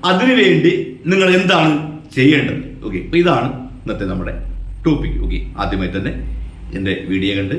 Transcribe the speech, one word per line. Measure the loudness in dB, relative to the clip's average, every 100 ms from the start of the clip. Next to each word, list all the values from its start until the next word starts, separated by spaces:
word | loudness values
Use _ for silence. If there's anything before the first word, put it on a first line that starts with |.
| 2
അതിനുവേണ്ടി | 4 4 6 6 6 4 2 -4 -6 0
നിങ്ങൾ | 4 6 4
എന്താണ് | 4 4 4 2 -2 -12 -8 2
ചെയ്യേണ്ടത്? | 4 4 2 -4 -8 -10 -8
ഓക്കെ, | -8 -2
അപ്പോൾ | 2
ഇതാണ് | 4 2 0 -6 -12 -12
ഇന്നത്തെ | -8 -6 -4
നമ്മുടെ | -4 -6 -8 -8 -8 -10 -2 0
ടോപ്പിക്. | 0 0 -2 -2
ഓക്കെ, | -4 -6 -6
ആദ്യമായി | -4 -2 -2 -4
തന്നെ | -6 -6 -8 -8 -10 -14 -10 -6
എൻ്റെ | -4 -4 -2
വീഡിയോ | -2 -2 -2
കണ്ട് | -4